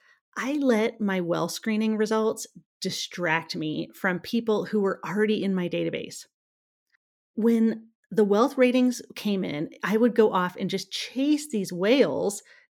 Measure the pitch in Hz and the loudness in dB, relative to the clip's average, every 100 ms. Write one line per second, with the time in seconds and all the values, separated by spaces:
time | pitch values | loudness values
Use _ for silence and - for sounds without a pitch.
0 | _ _ _ - 233 294 269 220 226 220 | _ _ _ -8 -4 0 2 2 2 -2
1 | 202 190 170 165 170 - 220 214 220 220 | -2 -2 0 -2 -2 -4 -4 -2 0 0
2 | 214 220 220 220 - 175 _ - 185 - | 0 0 0 -2 -10 -18 _ -10 -8 -6
3 | - - 175 165 160 175 156 151 160 - | -8 -4 0 0 -2 -8 -6 -6 -8 -6
4 | 190 175 - 233 226 208 175 214 196 - | -4 -4 -4 -4 0 -2 0 0 0 -2
5 | - 202 214 214 196 190 175 170 165 - | -6 -2 0 0 0 -2 -2 -2 -4 -6
6 | - - - _ _ _ _ _ _ _ | -10 -14 -20 _ _ _ _ _ _ _
7 | _ _ _ - 226 226 226 220 - _ | _ _ _ 0 2 4 2 0 -10 _
8 | - 185 208 202 269 277 247 254 254 240 | -6 0 4 4 2 4 4 6 2 0
9 | - - 214 196 180 147 165 - 190 214 | -10 -6 -2 -2 -2 -4 -6 -6 -2 4
10 | 240 233 214 185 180 - 185 190 - - | 4 6 4 4 -2 -4 -4 -4 -8 -10
11 | - 247 285 294 294 214 175 175 196 277 | -8 -2 0 0 0 -4 -4 -2 2 4
12 | 180 135 202 208 - - _ | 4 2 -2 -4 -14 -20 _